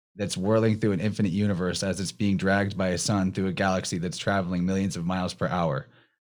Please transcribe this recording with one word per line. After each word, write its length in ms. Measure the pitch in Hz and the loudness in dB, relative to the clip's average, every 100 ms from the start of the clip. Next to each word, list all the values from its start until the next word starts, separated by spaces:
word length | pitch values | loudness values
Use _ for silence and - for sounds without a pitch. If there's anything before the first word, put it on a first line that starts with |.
| _ 101 | _ -8
that's 220 | 101 92 | -6 -2
whirling 420 | 95 110 113 107 | 2 4 4 2
through 120 | 110 | 2
an 60 | 95 | 2
infinite 320 | 104 101 101 | -2 0 0
universe 520 | 92 104 90 90 87 | 2 2 2 0 -2
as 160 | 98 90 | -2 -2
it's 120 | 90 | -4
being 260 | - 104 95 | -2 0 2
dragged 400 | 95 98 101 98 | 2 2 2 0
by 120 | 92 | -2
a 80 | 90 | 0
sun 340 | - 101 95 | 0 2 0
through 160 | 92 95 | 0 -2
a 60 | |
galaxy 440 | 87 98 92 - 90 | 0 0 0 -2 -4
that's 200 | 87 - | -4 -4
traveling 480 | - 98 90 90 90 | -2 0 0 0 0
millions 320 | 95 95 87 | 0 0 -2
of 80 | 85 | -2
miles 280 | 92 90 | -2 -2
per 140 | - 90 | -4 -2
hour, 400 | 90 82 69 - - _ _ | 0 0 -2 -6 -20 _ _